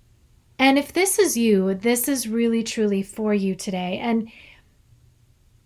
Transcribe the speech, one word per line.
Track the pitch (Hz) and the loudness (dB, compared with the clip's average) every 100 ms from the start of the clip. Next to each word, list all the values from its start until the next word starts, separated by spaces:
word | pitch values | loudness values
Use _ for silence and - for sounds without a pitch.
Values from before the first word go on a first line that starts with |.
| _ _ _ _ _ - | _ _ _ _ _ 0
And | 269 277 | 2 4
if | 277 | 0
this | 339 381 - | 0 0 2
is | 349 233 | 2 2
you, | 226 196 190 | 2 4 2
this | 196 226 240 294 | 0 0 0 0
is | 269 226 | -2 -2
really | 226 233 226 | 0 0 0
truly | 226 233 208 196 | -2 -2 0 0
for | 190 - 214 | -4 -4 -2
you | 208 196 185 | 0 0 -4
today. | - 185 180 202 | -6 -6 -4 -4
And, | 233 226 220 - - - _ _ _ _ _ _ _ _ _ _ | -2 -2 -4 -12 -20 -20 _ _ _ _ _ _ _ _ _ _